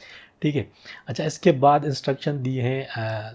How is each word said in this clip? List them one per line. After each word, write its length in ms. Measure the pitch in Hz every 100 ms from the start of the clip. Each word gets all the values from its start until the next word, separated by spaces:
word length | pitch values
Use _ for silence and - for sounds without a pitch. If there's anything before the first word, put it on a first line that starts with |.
| - - - _
ठीक 140 | 151 143
है, 120 | 101 _ - - -
अच्छा, 180 | 117 156
इसके 260 | - 185
बाद 340 | 139 143 147 147
इंस्ट्रक्शन 580 | 135 - 135 - 143
दी 120 | 127 131
हैं, 320 | 120 131 135
अ, 460 | 113 110 110 110